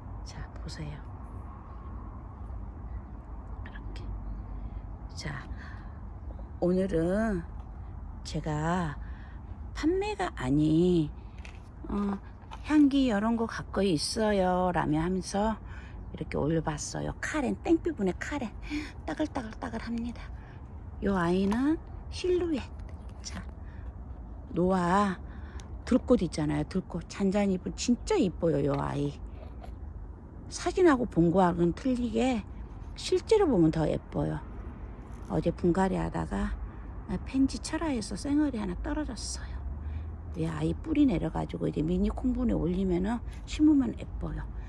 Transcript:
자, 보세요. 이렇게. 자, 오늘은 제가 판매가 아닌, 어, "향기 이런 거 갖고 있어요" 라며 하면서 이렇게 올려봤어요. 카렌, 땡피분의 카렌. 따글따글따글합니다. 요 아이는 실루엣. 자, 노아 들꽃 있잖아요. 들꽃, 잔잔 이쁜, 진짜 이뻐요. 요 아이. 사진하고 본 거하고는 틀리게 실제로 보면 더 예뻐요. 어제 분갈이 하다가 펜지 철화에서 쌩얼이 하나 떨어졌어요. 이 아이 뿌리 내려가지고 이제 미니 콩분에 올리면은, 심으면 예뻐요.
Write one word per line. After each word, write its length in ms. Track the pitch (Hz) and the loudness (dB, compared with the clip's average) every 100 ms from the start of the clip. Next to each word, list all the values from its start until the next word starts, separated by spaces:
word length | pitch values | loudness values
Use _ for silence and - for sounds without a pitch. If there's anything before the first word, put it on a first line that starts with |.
| - - | -12 -10
자, 220 | - - - - | -10 -10 -10 -10
보세요. 360 | - - 151 151 - - - - - - - - - - - - - - - - - - - - - - - - - - 214 | -10 -8 -8 -8 -10 -12 -12 -10 -12 -12 -12 -12 -10 -10 -10 -10 -12 -12 -8 -8 -8 -8 -8 -8 -8 -12 -10 -10 -8 -8 -6
이렇게. 380 | - - - - - - - - - - - - - - | -6 -8 -6 -6 -6 -4 -6 -6 -6 -6 -6 -8 -10 -10
자, 320 | - 151 139 - - - - - - - - - - - - | -8 -6 -6 -8 -10 -10 -10 -10 -10 -12 -10 -10 -10 -10 -2
오늘은 840 | 180 185 190 165 165 196 226 190 165 - - - - - - - | 2 2 2 2 2 2 2 0 -4 -10 -12 -12 -10 -10 -10 -10
제가 720 | - 156 160 151 156 180 165 143 - - - - - - - | -6 -4 -2 0 0 0 0 -4 -8 -10 -10 -12 -12 -10 -10
판매가 560 | - 302 370 415 415 370 - | -2 0 2 0 -2 -4 -2
아닌, 720 | 131 143 156 156 180 175 151 - - - - - - - - | 2 4 6 6 6 6 2 -2 -12 -12 -14 -14 -16 -14 -4
어, 300 | 202 202 196 - - - - | -2 0 -2 -8 -16 -14 -12
"향기 420 | - 302 285 277 262 | 4 8 8 8 4
이런 300 | 202 214 233 | 4 2 2
거 100 | 226 | 0
갖고 360 | - - 214 | -4 -4 2
있어요" 880 | 196 156 - - 214 202 180 180 185 | 4 4 2 2 4 6 6 6 4
라며 280 | 170 147 151 | 2 2 2
하면서 540 | 170 185 175 196 214 214 - - - - - | 2 0 0 2 2 2 -4 -12 -12 -12 -10
이렇게 240 | - 156 156 | -8 -4 0
올려봤어요. 760 | 143 160 160 151 - 156 147 - | 2 2 2 -2 -4 -4 -4 -4
카렌, 360 | - 311 247 196 | -4 0 0 -2
땡피분의 520 | - 330 - 302 196 180 | 4 4 4 0 0 0
카렌. 320 | - 294 233 - - 302 302 - - | -4 -4 -4 -6 -6 -4 -4 -8 -8
따글따글따글합니다. 1160 | 311 302 - 220 - 247 220 226 233 233 226 - - - - - - - - | -2 -2 -2 -6 -6 -6 -6 -4 -4 -4 -6 -10 -10 -12 -14 -14 -12 -12 -2
요 120 | - 196 | 0 2
아이는 640 | 170 180 196 220 277 330 - - - | 4 4 4 2 2 2 -2 -10 -8
실루엣. 520 | - 359 359 339 285 - - - - - - | -4 2 2 2 0 -4 -10 -10 -10 -12 -10
자, 200 | - - - - - - - - - - - - - | -8 -8 -8 -10 -12 -10 -10 -10 -12 -12 -12 -12 -6
노아 680 | - 180 185 175 190 202 180 - - - - - - | 0 4 4 4 4 4 0 -8 -12 -10 -10 -10 -10
들꽃 380 | - 262 - 247 | 2 2 6 4
있잖아요. 400 | 175 - 151 151 | 4 0 0 0
들꽃, 420 | 151 190 - 175 - | 0 -2 -2 -6 -8
잔잔 420 | - 196 196 202 | 0 2 4 4
이쁜, 240 | 185 190 | 2 -2
진짜 400 | - - 240 - | -4 2 2 4
이뻐요. 500 | 427 202 156 170 147 139 | 4 4 4 2 4 4
요 80 | 143 | 2
아이. 400 | 143 135 143 143 - - - - - - - - - - - - - | 0 0 -2 -4 -10 -12 -12 -12 -12 -10 -10 -10 -12 -12 -14 -14 -10
사진하고 580 | - - 392 359 262 240 | -4 -2 8 8 8 4
본 260 | - 170 | 4 6
거하고는 400 | 175 180 175 170 | 8 6 6 4
틀리게 720 | 165 262 247 247 214 247 240 185 - - - - | 4 0 0 2 2 2 2 -2 -10 -12 -10 -10
실제로 540 | - - 370 - 440 381 | -8 0 0 6 6 8
보면 220 | 220 160 | 8 6
더 180 | 160 156 | 6 2
예뻐요. 500 | 151 - - 156 151 - - - - - - - - - | 2 -2 -2 0 -2 -6 -10 -10 -10 -12 -12 -12 -12 -2
어제 200 | 180 165 | 0 0
분갈이 460 | 165 180 170 190 180 | 2 4 6 4 2
하다가 560 | 165 165 165 196 208 - - - - - - 185 | 0 -2 -2 -2 -2 -2 -6 -10 -12 -12 -6 -4
펜지 360 | - 269 269 220 | -2 2 2 2
철화에서 560 | - 320 330 254 202 196 | -4 -2 0 -2 -2 -4
쌩얼이 420 | 285 285 302 247 | 2 4 4 2
하나 160 | 208 175 | -4 -4
떨어졌어요. 760 | - 302 285 240 - - - - - - - - - - - - | -2 -2 -4 -6 -6 -8 -6 -6 -6 -6 -6 -6 -8 -8 -8 -4
이 100 | 160 | -4
아이 280 | 156 156 | 0 -2
뿌리 320 | - 320 302 294 | -2 0 4 6
내려가지고 600 | 170 165 165 160 170 165 | 6 0 -2 -4 -2 -2
이제 140 | 160 | 0
미니 260 | 156 180 208 | 0 2 2
콩분에 420 | - 254 240 247 | 0 0 2 2
올리면은, 640 | 180 151 180 190 175 190 240 - - - | 2 2 2 2 2 2 -2 -4 -10 -8
심으면 520 | - 302 294 240 - | 4 8 8 6 -2
예뻐요. 440 | - - 165 151 147 - | -6 -6 -4 -4 -6 -8